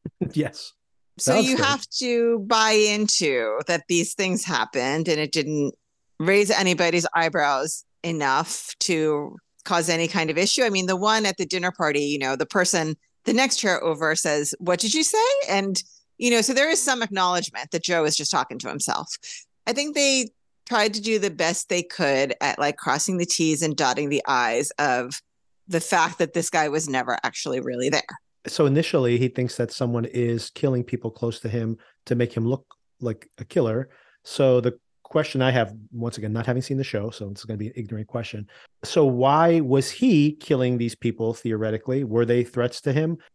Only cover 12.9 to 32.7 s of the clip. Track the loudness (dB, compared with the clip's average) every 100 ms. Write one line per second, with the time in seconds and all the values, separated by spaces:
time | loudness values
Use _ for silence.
12.9 | -6 _ _ -2 2 2 0 0 0 0
13.9 | -2 0 0 0 0 -2 -4 -2 0 0
14.9 | 0 0 2 2 0 0 0 0 -4 -8
15.9 | _ _ -2 2 2 2 2 2 2 0
16.9 | 0 -2 0 2 0 -2 -8 -6 -4 0
17.9 | 2 2 0 0 -2 -2 -6 -8 -6 -2
18.9 | -4 -6 -14 -14 -18 -20 _ -4 -2 -2
19.9 | 0 2 2 -2 _ _ _ -2 2 2
20.9 | 0 -2 0 0 0 0 0 -2 -4 -4
21.9 | -2 0 2 0 -2 -2 0 -2 -2 -2
22.9 | -2 0 -2 -2 0 0 0 -2 0 0
23.9 | 0 -2 -2 0 0 0 0 -4 -2 0
24.9 | 0 -2 -10 _ _ _ _ -4 -4 0
25.9 | 2 2 0 -2 -2 -2 0 0 0 -2
26.9 | -2 -2 -2 -4 -6 -4 -4 -4 -2 0
27.9 | 0 -2 -14 _ _ -8 2 4 4 2
28.9 | 2 2 2 2 0 -4 -2 -4 -2 -2
29.9 | -2 -2 -2 0 -2 -6 -2 0 0 -2
30.9 | -6 -6 -4 -6 -4 -4 -4 -4 -6 _
31.9 | _ -4 0 0 0 -2 -2 _